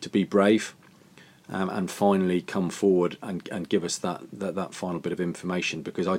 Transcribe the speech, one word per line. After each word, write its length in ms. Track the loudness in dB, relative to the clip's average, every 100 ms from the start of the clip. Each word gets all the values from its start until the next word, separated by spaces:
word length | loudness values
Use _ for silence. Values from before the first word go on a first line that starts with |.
to 80 | -2
be 140 | 0
brave, 520 | 2 4 6 4 2 -12 -20 _ -20 -20 -20 _ -10
um, 200 | -4 -4
and 200 | -2 -4
finally 520 | 2 4 6 4 2
come 280 | 0 -2 -2
forward 480 | 2 4 6 4 -2
and, 260 | -8 -8 -8
and 180 | -8 0
give 140 | 0
us 140 | 0 -4
that, 220 | -4 -6 -10
that, 220 | -8 -6 -4
that 180 | -6
final 260 | -6 -6 -4
bit 140 | -4
of 80 | -2
information, 600 | -2 -4 -4 -2 -4 -6
because 240 | -6 -4
I, 80 | -2